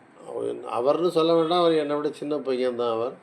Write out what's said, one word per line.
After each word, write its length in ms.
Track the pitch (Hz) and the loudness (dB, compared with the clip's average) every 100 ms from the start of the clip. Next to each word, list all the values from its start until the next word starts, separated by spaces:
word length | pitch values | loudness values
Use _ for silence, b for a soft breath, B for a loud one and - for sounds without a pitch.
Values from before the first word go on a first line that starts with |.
| - - - | -20 -20 -10
அவர், 280 | 120 117 120 120 | -6 -6 -6 -6
அவர்னு 440 | 113 127 151 175 | -2 0 2 2
சொல்ல 260 | 160 160 165 | 2 4 4
வேண்டாம், 240 | 160 180 | 4 4
அவர் 120 | 170 | 4
என்னை 240 | 160 143 147 | 2 0 -2
விட 140 | 147 | -2
சின்ன 280 | 131 147 147 | -6 -4 -4
பையன்தான் 540 | 131 127 127 120 120 | -2 -2 -2 0 -2
அவர். 220 | 113 120 - | -2 -4 -8